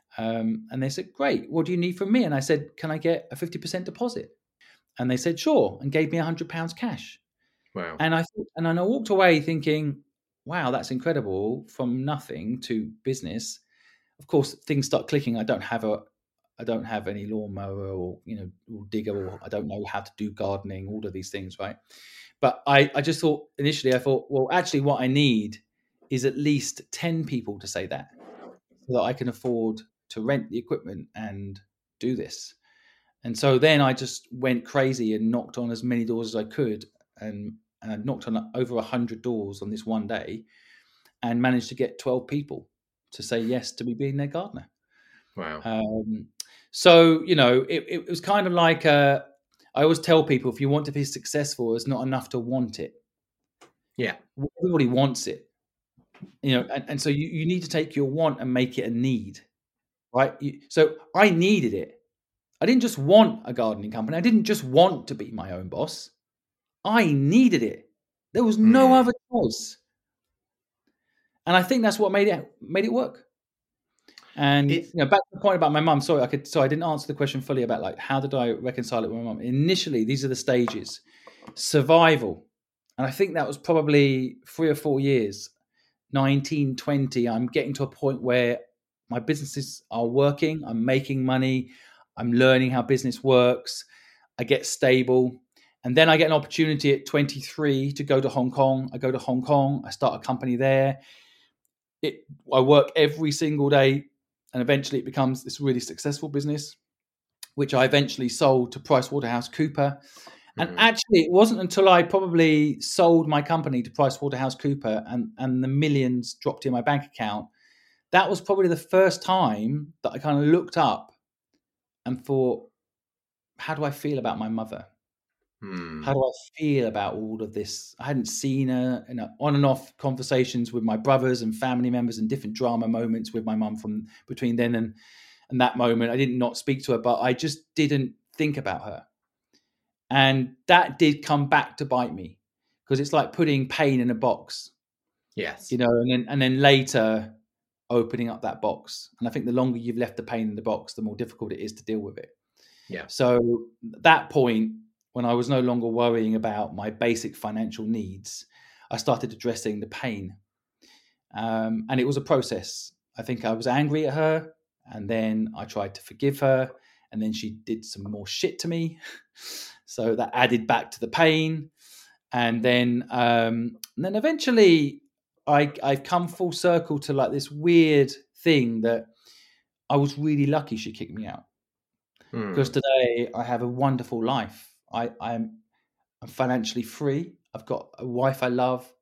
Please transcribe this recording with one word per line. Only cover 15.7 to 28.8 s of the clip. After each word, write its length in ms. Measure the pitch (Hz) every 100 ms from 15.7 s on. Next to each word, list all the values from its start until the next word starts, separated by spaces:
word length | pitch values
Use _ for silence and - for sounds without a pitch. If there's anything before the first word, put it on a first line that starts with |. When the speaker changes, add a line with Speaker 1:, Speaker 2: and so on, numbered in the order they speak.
| 117
Speaker 1:
a, 200 | 110 104 - _ _ _ _ _
I 20 |
don't 220 | 120 113
have 240 | 110 110 104
any 180 | 101 104
lawnmower 640 | 107 107 98 98 98 98
or, 320 | 95 90 90
you 120 | - 107
know, 140 | 92 - _
or 120 | 110 98
digger, 420 | 110 107 101 92
or 100 | 92
I 60 | 107
don't 180 | 104 -
know 180 | 101
how 180 | 104 101
to 100 | 98 -
do 140 | 107
gardening, 560 | 98 98 98 98 95 95
all 180 | 107
of 80 | 107
these 180 | 92 92
things, 280 | 101 95 -
right? 180 | 98 - _ - - - - _
But 220 | 131 - -
I, 240 | 139 147
I 60 | 143
just 200 | 147 160
thought, 280 | 165 147 - -
initially, 360 | 143 143 131
I 40 | 127
thought, 280 | 139 131 -
"Well, 200 | 139 131
actually, 300 | 180 180 143
what 180 | 139 127
I 80 | 127
need 500 | 139 147 113 107 - _ _ _ _ _
is 140 | 131
at 140 | 131 131
least 440 | 147 147 - - -
ten 320 | - 170 165
people 340 | 156 131 113 101
to 80 | 98
say 200 | - 92
that, 240 | 69 - _ - - - - _ _